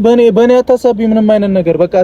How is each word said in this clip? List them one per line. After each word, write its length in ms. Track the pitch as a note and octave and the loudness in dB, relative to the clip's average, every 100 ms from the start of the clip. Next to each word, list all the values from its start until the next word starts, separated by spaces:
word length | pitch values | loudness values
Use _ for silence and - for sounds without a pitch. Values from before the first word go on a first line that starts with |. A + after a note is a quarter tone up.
በኔ፣ 200 | G#3+ A#3+ A#3 | 0 2 2
በኔ 200 | G3+ A#3+ | 2 2
አታሳቢ 440 | B3 B3+ B3+ B3 G#3+ A3 | 0 0 -2 -2 -2 -2
ምንም 200 | A3 G#3+ | 0 0
አይነት 240 | G#3+ G3+ | 0 0
ነገር። 240 | F#3 E3+ D#3 | -2 -2 -2
በቃ 160 | F3 F#3+ | -2 -2